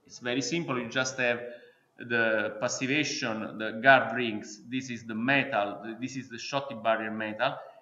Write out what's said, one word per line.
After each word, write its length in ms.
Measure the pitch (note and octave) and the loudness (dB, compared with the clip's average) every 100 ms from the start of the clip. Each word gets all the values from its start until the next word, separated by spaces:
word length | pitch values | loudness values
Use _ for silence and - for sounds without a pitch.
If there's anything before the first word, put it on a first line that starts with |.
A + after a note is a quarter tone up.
| _ | _
It's 140 | - | -8
very 220 | A#2+ B2+ | -2 -2
simple. 380 | - E3+ D3 B2 | 0 -2 0 -4
You 100 | A#2 | -2
just 300 | C3+ B2+ - | -2 -2 0
have 200 | B2 A#2 - - - _ _ - | 0 0 -4 -14 -20 _ _ -16
the 580 | A#2+ A#2 A2+ G#2+ G#2 - | 0 2 4 4 0 -2
passivation, 960 | B2 - C3 D3 C#3+ - B2 A2 G2+ G2+ | -2 -2 0 2 0 -2 -2 -2 -6 -6
the 220 | A2 A2+ | -6 2
guard 320 | C3 C3 A2+ B2 | 8 8 6 0
rings. 460 | A#2+ G#2 - - A#2+ | -2 -2 -8 -14 -6
This 220 | B2+ B2+ | -6 -4
is 140 | A#2 A2+ | -8 -6
the 100 | A2 | -2
metal. 800 | A#2+ C#3 C3 A2 G2+ - A2 A2 | 2 4 4 0 0 -4 -10 -8
This 180 | B2 B2+ | -8 -8
is 120 | A#2 | -10
the 80 | A#2 | -10
Schottky 460 | - C#3 - A2 | -4 -4 -4 -2
barrier 280 | A2+ A2 G#2+ | 2 2 2
metal. 440 | G#2+ G#2+ G#2+ C3 D3 - - | -4 -4 0 0 -2 -12 -16